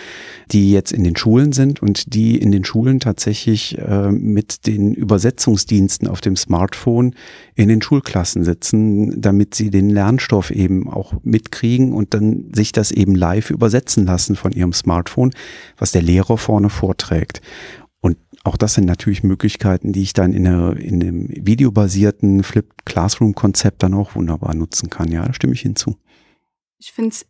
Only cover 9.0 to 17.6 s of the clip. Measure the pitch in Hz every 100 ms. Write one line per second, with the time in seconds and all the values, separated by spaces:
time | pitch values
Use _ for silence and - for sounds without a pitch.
9 | 107 110 107 101 104 - 107 98 101 101
10 | 98 127 - 104 90 - 92 92 - -
11 | 98 - - 113 - - 117 123 131 107
12 | 104 107 107 110 - 110 107 - 104 -
13 | 98 92 87 98 - 151 113 117 - -
14 | 92 90 - 98 92 90 90 85 - 85
15 | 87 - 127 - - - - - - 90
16 | 85 90 95 113 - 107 101 - 95 92
17 | - 85 - - - -